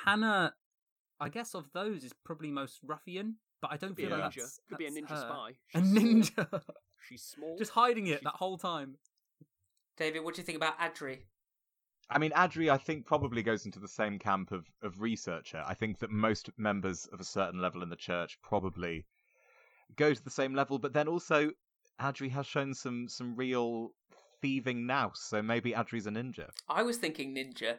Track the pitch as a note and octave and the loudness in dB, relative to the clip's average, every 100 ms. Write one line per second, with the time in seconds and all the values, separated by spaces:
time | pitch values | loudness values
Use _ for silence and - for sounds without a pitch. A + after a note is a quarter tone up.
0 | - G#3 A3 G3+ E3 - _ _ _ _ | 2 4 4 4 4 0 _ _ _ _
1 | _ - C#3+ A3+ A#3 F#3+ C#3+ F3+ G#3 F#3+ | _ -8 -6 -6 -8 -10 -8 -4 -2 -4
2 | B2+ - - D#3+ D#3 C#3+ C3+ - D3 D3+ | -8 -14 -12 -8 -4 -4 -4 -8 -10 -10
3 | - F3+ G#3+ A3 _ _ - D3 F#3+ F3 | -8 -6 -6 -6 _ _ -6 -4 -6 -4
4 | C#3 D#3+ - C3+ A#2+ - - E3+ D#3 D3+ | -2 -2 -4 -6 -10 -12 -12 -8 -6 -6
5 | D3 D3+ A#2+ C#3+ A2+ C3 _ E3 F#3+ G#3 | -6 -6 -6 -6 -8 -14 _ 4 6 8
6 | A3+ A3+ G3+ - F3 - - - _ _ | 8 8 8 2 -2 -4 -8 -18 _ _
7 | - B2 - - D#3 E3+ G#3+ - B3 A3+ | -20 -18 -18 -12 -8 -6 0 6 6 6
8 | G3 C#3+ C#3+ - F#3 F3+ F#3 E3 C3+ C3+ | 2 0 -2 -2 -4 -4 -4 -4 -6 -12
9 | _ _ _ _ - _ _ _ _ - | _ _ _ _ -20 _ _ _ _ -4
10 | D#3 D#3+ D#3+ E3 F3 D#3+ D#3+ D3 E3+ - | -2 -2 -4 -6 -6 -2 0 0 -2 -4
11 | C#3 C3 - _ _ _ _ _ _ _ | -8 -8 -14 _ _ _ _ _ _ _
12 | - - D#3 D3+ F3+ D#3+ D#3+ C3+ - D#3 | 0 2 4 4 4 4 4 4 2 -4
13 | - D3+ C#3+ A#2 A2 G#2+ G#2+ F#2 G2 - | 0 2 2 0 2 0 -2 -12 -8 -2
14 | G#2+ G2+ G#2 F#2+ F#2 F#2+ E2 _ G#2+ F#2 | -2 0 0 0 0 -6 -8 _ -10 -4
15 | A2+ A2 - E2 - D#2+ D2 F#2 A2 G2+ | -2 -2 -4 -6 -6 -8 -6 -2 -2 -2
16 | A2 G#2+ A2 G#2+ - - G#2+ G2+ F#2+ F2 | -2 2 2 2 -2 -4 0 0 0 -4
17 | - F2 F#2 G2+ F#2 F2+ F#2 E2+ F2 E2+ | -8 -12 -4 0 0 0 -2 -2 -8 -8
18 | - F2 E2 - - G#2 F#2 F2 F2 E2 | -2 -2 -2 -8 -2 0 0 -2 -4 -4
19 | - _ _ _ _ _ _ _ _ - | -8 _ _ _ _ _ _ _ _ 2
20 | D3+ C#3+ C3+ - C3+ C3+ C#3 C3+ C#3 C3+ | 4 4 0 -2 0 2 2 0 0 2
21 | D3+ E3+ - D3+ D3+ - _ _ _ - | 2 0 4 4 4 0 _ _ _ -4
22 | C3 C3+ C3+ C3+ C3+ D3+ C#3 C3 C3 A#2+ | -4 -2 -4 -4 -2 -2 -2 -2 -4 -4
23 | A#2+ - B2 A#2 C3 B2+ A#2 A#2 A2+ - | -6 -8 -6 -2 0 2 2 0 -6 -10
24 | _ - _ _ C#3 C3+ B2 A#2+ A#2+ C3+ | _ -20 _ _ -2 0 0 -2 0 2
25 | A2 - - G#2+ G#2+ A#2 A#2+ A2+ A2+ A#2 | 0 -2 -4 0 2 2 0 0 -2 -4
26 | G#2 G#2+ B2+ A#2 D#2+ - - D#3 A#3 A#3 | -4 -4 -6 -8 -12 -10 -2 0 0 0
27 | E3 D#3 C3+ C3+ C3+ B2 A2 | -4 -4 -6 -4 -6 -4 -4